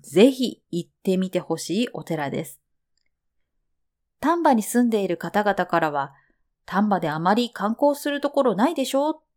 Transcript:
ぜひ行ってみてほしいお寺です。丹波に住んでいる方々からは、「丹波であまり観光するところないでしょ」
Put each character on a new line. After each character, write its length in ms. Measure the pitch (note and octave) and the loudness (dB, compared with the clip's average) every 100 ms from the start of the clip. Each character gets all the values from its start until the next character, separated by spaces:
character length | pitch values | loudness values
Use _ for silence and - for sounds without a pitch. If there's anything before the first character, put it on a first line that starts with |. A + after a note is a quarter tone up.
ぜ 300 | - D3 B3 | -2 6 6
ひ 300 | C4 B3 - _ | 6 -2 -6 _
行 160 | E3+ D#3+ | -8 -8
っ 40 | _ | _
て 120 | - F#3 | -2 -2
み 140 | F#3 | -2
て 80 | F3+ | -4
ほ 180 | F3 E3 | -4 -6
し 280 | - F3+ | -4 -4
い 40 | A#3+ | -4
お 100 | - | -6
寺 280 | D#3 D#3+ C#3+ | -6 -6 -4
で 140 | D3+ | -6
す。 160 | E3 - _ _ _ _ _ _ _ _ _ _ _ _ _ _ _ _ | -8 -14 _ _ _ _ _ _ _ _ _ _ _ _ _ _ _ _
丹 240 | C#4 E4+ | -2 2
波 120 | D#4+ | 2
に 80 | A#3+ | 2
住 200 | G3+ A#3+ | 2 0
ん 80 | B3 | 2
で 120 | A3 | 2
い 60 | F#3+ | 0
る 80 | E3+ | -4
方 280 | E3+ G3+ | -2 -2
々 220 | G#3 F#3+ F3+ | 0 0 0
か 140 | E3 | 0
ら 100 | D#3+ | 0
は、 200 | C#3+ C#3 - _ _ _ _ - | -2 -6 -10 _ _ _ _ -6
「丹 220 | F#3 G#3+ | -2 0
波 100 | F#3 | 0
で 100 | D#3+ | -2
あ 100 | D3+ | -2
ま 140 | E3+ | 0
り 180 | G#3+ A#3+ | 2 0
観 220 | - G3+ | -4 -6
光 200 | A3+ C#4+ | 0 0
す 160 | C#4+ D4 | 0 -4
る 100 | C#4+ | -4
と 100 | C#4+ | -2
こ 140 | C#4+ | 0
ろ 100 | C4 F#3 | 0 2
な 120 | C4+ | 0
い 60 | |
で 100 | D#4 | 0
し 100 | C4 C4+ | -2 0
ょ」 260 | D4 D#4 _ | -2 -4 _